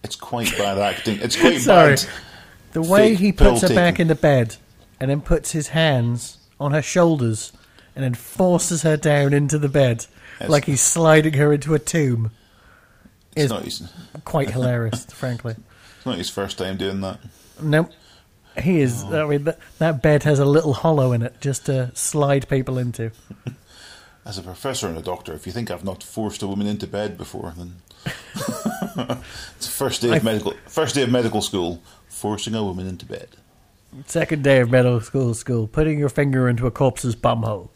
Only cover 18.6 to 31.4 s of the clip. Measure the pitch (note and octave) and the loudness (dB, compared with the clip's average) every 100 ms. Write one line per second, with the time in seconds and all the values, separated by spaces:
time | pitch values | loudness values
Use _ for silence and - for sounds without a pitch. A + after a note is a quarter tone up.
18.6 | C#3+ F3 C3 A#2 G2 D#3+ D3+ C#3+ D3 - | 0 2 2 -2 -4 -4 -2 -2 -2 -6
19.6 | - - D#3+ D3 D#3 D3 D#3 C#3 C#3+ D3 | -16 -2 0 2 2 4 4 2 4 4
20.6 | D#3 B2 E3 D3+ B2+ A#2+ A#2 - C#3+ C3+ | 2 0 2 2 2 0 -2 -6 -6 -4
21.6 | - C3+ B2 - - D3+ C#3 C#3 - C3+ | -4 -4 -4 -6 -4 0 2 0 0 -2
22.6 | B2+ B2+ B2 A2+ A2+ - _ - B2 C#3 | -2 -4 -4 -6 -8 -10 _ -14 -14 -16
23.6 | _ - - - - _ - F#2+ F2 F2+ | _ -20 -20 -20 -20 _ -14 -14 -14 -10
24.6 | C3+ C3 F#2+ D#2+ D#2 F2+ - D2+ F#2 A#2 | -8 -4 -6 -6 -8 -10 -10 -12 -10 -8
25.6 | A#2 F2 G2 F#2 - - G#2+ - G2+ G2 | -8 -8 -8 -10 -12 -6 -6 -6 -6 -4
26.6 | G#2 G2+ F#2+ G2+ G#2 F2 F2 - E2+ E2 | -4 -6 -8 -6 -8 -10 -14 -12 -14 -14
27.6 | F2 F2+ _ - - - - - C#5+ D#5+ | -16 -18 _ -14 -14 -12 -14 -10 -8 -6
28.6 | - F#5+ - - A#2+ B2+ - - - - | -8 -6 -8 -8 -8 -8 -10 -18 -18 -14
29.6 | - - C3+ - A#2+ D#3+ A2 G#2+ G2+ - | -10 -6 -4 -2 0 0 0 -2 -4 -10
30.6 | - - D#3 C#3+ B2 B2 A2+ G#2+ | -8 -4 -2 0 2 2 2 -2